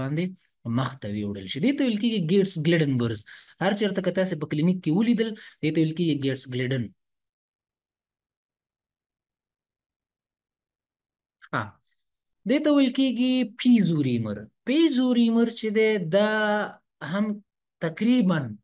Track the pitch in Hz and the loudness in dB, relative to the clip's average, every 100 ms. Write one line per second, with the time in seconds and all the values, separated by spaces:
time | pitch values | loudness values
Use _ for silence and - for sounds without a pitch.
0 | 135 151 185 185 _ _ 120 117 131 - | -4 -4 -4 -8 _ _ -4 -2 -2 -6
1 | 104 104 101 101 95 135 220 285 262 208 | -8 -6 -6 -8 -10 -2 -2 0 -2 0
2 | 233 220 160 196 190 160 151 170 147 127 | -2 -2 2 2 2 0 0 2 2 0
3 | 117 104 - - - - 185 208 208 190 | -2 -4 -10 -20 -20 -4 -2 0 -2 -2
4 | 185 180 185 160 151 151 170 185 160 170 | -2 -2 -2 -4 -4 0 0 0 0 0
5 | 233 214 226 220 - - 156 160 160 160 | 2 0 -2 -6 -16 -6 -2 0 0 0
6 | 165 143 135 131 131 123 127 131 104 - | 0 0 -2 -4 -6 -6 -2 -2 -4 -12
7 | _ _ _ _ _ _ _ _ _ _ | _ _ _ _ _ _ _ _ _ _
8 | _ _ _ _ _ _ _ _ _ _ | _ _ _ _ _ _ _ _ _ _
9 | _ _ _ _ _ _ _ _ _ _ | _ _ _ _ _ _ _ _ _ _
10 | _ _ _ _ _ _ _ _ _ _ | _ _ _ _ _ _ _ _ _ _
11 | _ _ _ _ - 135 104 - _ _ | _ _ _ _ -8 -6 -6 -12 _ _
12 | _ _ _ _ 196 285 302 285 262 262 | _ _ _ _ -2 2 4 4 2 2
13 | 269 226 254 254 247 - 247 233 170 160 | 0 0 0 0 -2 0 4 4 4 2
14 | 131 120 107 104 107 _ - 294 330 254 | 0 -2 -4 -8 -12 _ -2 2 2 2
15 | 254 240 233 226 233 233 220 214 220 214 | 2 4 4 4 0 -2 -2 2 2 0
16 | 160 190 214 214 214 208 196 - _ _ | 0 2 2 0 0 -2 -4 -10 _ _
17 | 147 196 214 208 - _ _ _ 165 160 | -6 -4 -4 -6 -14 _ _ _ -6 0
18 | 233 254 185 160 123 107 | 2 4 2 0 -2 -10